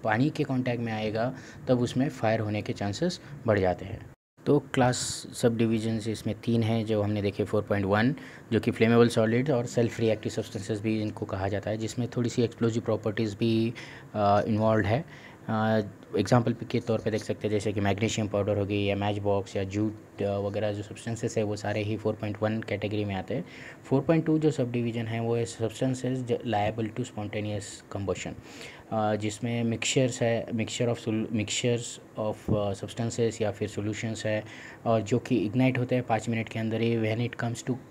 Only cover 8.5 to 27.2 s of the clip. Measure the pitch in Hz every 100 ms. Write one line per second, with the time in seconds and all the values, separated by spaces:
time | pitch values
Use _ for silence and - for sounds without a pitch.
8.5 | 113 117 104 113 117 117 117 110 117 139
9.5 | 123 120 - 117 - 113 107 110 - 107
10.5 | 113 104 110 110 110 107 104 107 98 98
11.5 | 98 101 110 110 - 117 - 117 - 117
12.5 | - 117 117 - 107 113 104 110 101 117
13.5 | 113 113 117 - - - 107 101 104 -
14.5 | 107 110 110 98 117 - - - - -
15.5 | 110 110 110 104 - - - 104 123 117
16.5 | 117 - 120 - 110 - 107 - 104 107
17.5 | 104 107 104 101 101 110 113 101 101 101
18.5 | 101 98 104 101 101 104 104 101 101 95
19.5 | 104 95 101 107 107 - - 101 101 101
20.5 | 104 104 104 104 - - 117 117 - 104
21.5 | 104 104 107 101 110 107 104 107 104 107
22.5 | 110 110 101 104 107 101 95 92 123 -
23.5 | - - - - 135 139 165 160 156 156
24.5 | 143 123 120 117 113 113 117 117 117 117
25.5 | - 113 - 131 127 131 131 120 120 123
26.5 | 107 107 113 110 - 120 -